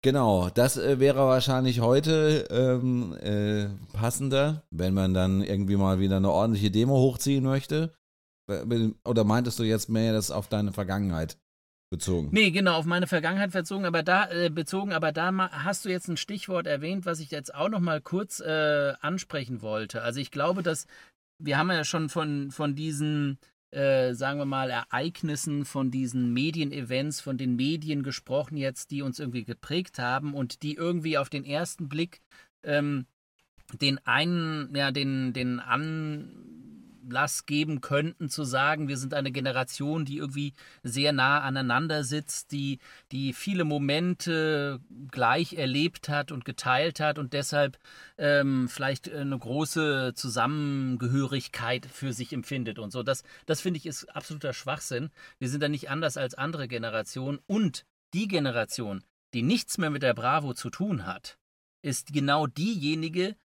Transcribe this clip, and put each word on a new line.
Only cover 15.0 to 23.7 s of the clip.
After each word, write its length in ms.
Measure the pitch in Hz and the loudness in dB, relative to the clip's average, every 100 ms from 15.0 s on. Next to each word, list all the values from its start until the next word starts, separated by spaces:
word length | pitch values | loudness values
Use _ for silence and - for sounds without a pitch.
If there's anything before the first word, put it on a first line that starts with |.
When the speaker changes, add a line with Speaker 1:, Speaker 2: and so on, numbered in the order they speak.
| 156 | 0
Speaker 2:
da 220 | 151 175 | 0 0
ma-, 180 | 190 185 | 0 -2
hast 360 | 147 156 196 196 | -2 -4 -4 -2
du 20 | |
jetzt 200 | 180 - | -4 -2
ein 100 | 165 | -6
Stichwort 480 | - 196 - 180 156 | -6 -8 -4 -4 0
erwähnt, 400 | 143 156 196 180 | -2 -2 -4 -4
was 120 | 160 | -6
ich 120 | 151 | -6
jetzt 240 | 147 135 | -10 -10
auch 160 | 143 180 | -4 -2
noch 100 | 220 | 2
mal 220 | 175 156 | 0 0
kurz, 380 | - 180 202 - | -2 -4 -4 -6
äh, 520 | 160 156 151 147 139 135 | -2 2 4 4 2 0
ansprechen 640 | 147 185 - 147 120 123 | -4 -4 -4 -8 -6 -6
wollte. 400 | 110 107 107 117 | -4 -4 -4 -4
Also 180 | 117 123 | -4 -4
ich 100 | 135 | -6
glaube, 320 | - 156 190 | -2 0 0
dass, 240 | 170 160 - - - _ _ _ | 0 -2 -6 -18 -20 _ _ _
wir 140 | 147 139 | -2 0
haben 120 | 170 | 2
ja 140 | 175 | 0
schon 260 | 147 165 156 | 0 0 0
von, 400 | 170 156 143 139 | -2 -2 -2 -4
von 240 | - 151 | -4 -2
diesen, 640 | 139 156 147 151 151 143 139 _ _ _ | -2 -4 -2 0 0 0 -4 _ _ _